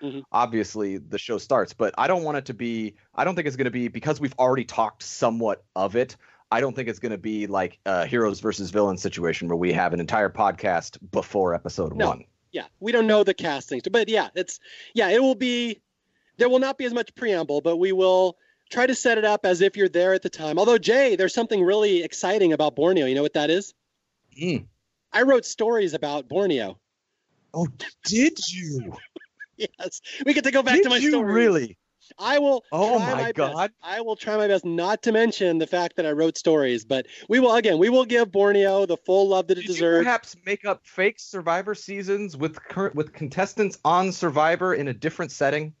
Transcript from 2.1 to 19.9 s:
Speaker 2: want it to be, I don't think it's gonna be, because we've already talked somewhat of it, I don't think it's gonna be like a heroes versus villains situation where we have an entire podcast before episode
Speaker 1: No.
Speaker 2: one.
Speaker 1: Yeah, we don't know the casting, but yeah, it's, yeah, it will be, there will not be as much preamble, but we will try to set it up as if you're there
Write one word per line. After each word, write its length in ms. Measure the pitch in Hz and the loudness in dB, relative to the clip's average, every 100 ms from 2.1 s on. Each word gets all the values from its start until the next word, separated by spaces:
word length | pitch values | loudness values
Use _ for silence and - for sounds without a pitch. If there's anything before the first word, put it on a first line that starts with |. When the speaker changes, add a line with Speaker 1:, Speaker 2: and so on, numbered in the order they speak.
| 185 | 0
Speaker 2:
want 140 | 156 147 | -2 -6
it 80 | 131 | -8
to 80 | |
be, 400 | 110 120 113 110 - _ | -8 -6 -6 -8 -10 _
I 100 | - | -4
don't 100 | 156 180 | -2 -2
think 100 | 147 | -4
it's 100 | 131 | -4
gonna 140 | 127 | -4
be, 180 | 123 120 | -4 -6
because 300 | 110 143 151 | -6 -4 -4
we've 140 | 143 - | -4 0
already 260 | 127 131 | 0 0
talked 380 | 113 - 110 - | -2 -2 -4 -4
somewhat 600 | - - 123 113 113 98 _ - | -14 -2 -2 0 -2 -4 _ -4
of 180 | 98 | -2
it, 220 | 110 127 - _ _ - | 0 -2 -6 _ _ -4
I 100 | 113 | -2
don't 160 | 135 117 | -2 -4
think 120 | 117 | -8
it's 120 | 110 | -6
gonna 180 | 117 104 | -6 -6
be 300 | 107 107 101 | -6 -6 -4
like 320 | 98 92 - | -2 -4 -6
a 220 | - 92 85 | -4 -2 0
heroes 320 | 120 110 95 | 0 0 0
versus 320 | 110 98 95 | -4 -4 -4
villains 320 | 98 101 92 | 0 0 0
situation 460 | 95 85 85 80 85 | -6 -4 -4 -4 -4
where 80 | 85 | -2
we 160 | 90 | 0
have 200 | 85 90 | 0 0
an 60 | 87 | -2
entire 300 | 82 110 98 | -2 0 0
podcast 680 | - 104 87 104 85 - - 95 | 0 -2 0 -2 -2 -4 -16 -8
before 420 | - - 104 92 | -6 -4 -2 0
episode 440 | 85 82 - 82 78 | -2 -6 -6 -6 -2
Speaker 1:
No. 120 | 208 | -2
Speaker 2:
one. 140 | - - _ _ | -2 -12 _ _
Speaker 1:
Yeah, 140 | 151 - - | -14 -14 -12
we 140 | 202 | -2
don't 160 | 240 220 | 2 4
know 160 | 214 | 4
the 100 | 196 | 4
casting, 460 | 185 175 139 - 131 185 | 0 -2 -6 -6 -8 -2
but 180 | 214 202 | 0 0
yeah, 200 | 214 123 175 | -2 -2 -4
it's, 240 | 180 - - - - | -8 -10 -18 -20 -10
yeah, 160 | 233 196 | -2 2
it 120 | 214 | 4
will 140 | 269 | 4
be, 460 | 233 254 240 240 214 _ _ _ _ _ - | 2 0 -2 -4 -8 _ _ _ _ _ 0
there 120 | 240 | 2
will 120 | 254 | 4
not 180 | 262 269 | 2 -2
be 60 | |
as 80 | 254 | -4
much 180 | 240 226 - | -4 -6 -6
preamble, 440 | 240 185 151 143 | -2 -2 0 -2
but 180 | 165 170 | 0 0
we 120 | 185 | 0
will 460 | 185 185 185 185 - _ _ - | 2 4 4 2 -2 _ _ -10
try 160 | - 254 | -2 0
to 80 | |
set 240 | 247 254 226 | 0 0 2
it 60 | |
up 200 | 214 208 | 2 2
as 180 | 190 180 | 2 2
if 140 | 196 208 | 2 2
you're 120 | |
there 260 | 190 | 0